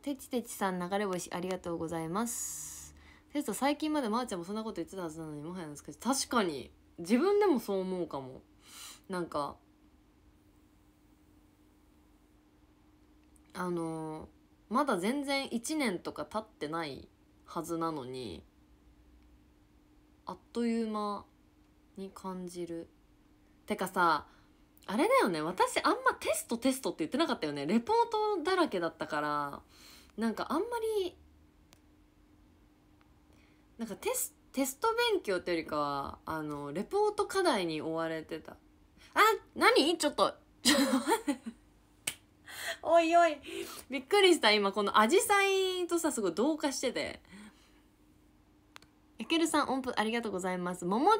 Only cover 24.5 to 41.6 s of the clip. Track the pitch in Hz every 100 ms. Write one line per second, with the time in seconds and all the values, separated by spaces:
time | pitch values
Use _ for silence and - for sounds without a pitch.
24.5 | _ _ _ - 202 381 523 311 160 156
25.5 | 196 508 - - 440 523 - 415 640 -
26.5 | 240 269 262 185 170 156 254 320 240 156
27.5 | 143 143 220 233 453 466 427 427 403 302
28.5 | 370 320 185 165 - 160 151 147 147 143
29.5 | - - - - - - - 226 208 -
30.5 | 277 453 466 440 427 370 - - - -
31.5 | _ _ - _ _ _ _ _ _ -
32.5 | _ _ _ _ _ _ _ _ - _
33.5 | _ _ - 226 185 381 508 - _ _
34.5 | - 269 - 453 466 480 403 - 180 175
35.5 | 170 156 151 143 139 139 - - 160 151
36.5 | 147 143 143 214 392 427 415 403 392 359
37.5 | 233 175 156 143 160 165 160 156 160 -
38.5 | - _ _ _ _ - - 415 427 -
39.5 | - 370 480 294 339 294 - 190 - _
40.5 | _ 240 294 262 254 233 440 - 269 -
41.5 | -